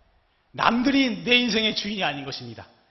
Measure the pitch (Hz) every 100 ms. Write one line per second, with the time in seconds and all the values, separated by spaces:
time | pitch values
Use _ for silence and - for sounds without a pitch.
0 | _ _ _ _ _ - - 233 277 269
1 | 262 190 175 247 247 214 220 214 202 208
2 | 165 143 139 - 120 107 - _ _